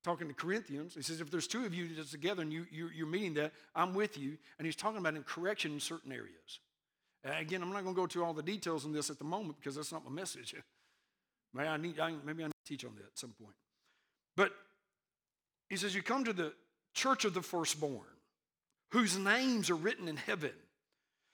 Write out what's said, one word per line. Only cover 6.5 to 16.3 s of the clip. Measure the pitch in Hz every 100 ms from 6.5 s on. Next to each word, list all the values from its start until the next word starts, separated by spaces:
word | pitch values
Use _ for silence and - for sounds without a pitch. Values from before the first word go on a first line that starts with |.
| - _ _ _ _ _ _ 135
Uh, | 156
again, | 156 185
I'm | 175
not | 202
gonna | 185 185
go | 180
to | 175
all | 170
the | 156
details | 156 208 175 160
in | 147
this | 151 143
at | 143
the |
moment | 143 185 185 143
because | 143
that's | 139 151
not | 160
my | 127
message. | 147 190 - 117 - - _ _ _
<laughs> | _ _ _ _ _
Maybe | 127 156
I | 151
need, | 170 151
I, | 160 156
maybe | 143 160
I | 156
need |
to | - -
teach | 139
on | 123
that | 107 101
at | -
some | 120 107
point. | 104 - _ _ _ _ _ _ _ -
But | 196 - - _ _ _ _ _ _ _ _ _ _
he | 196
says, | 196 190
"You |
come | 190 262
to | 233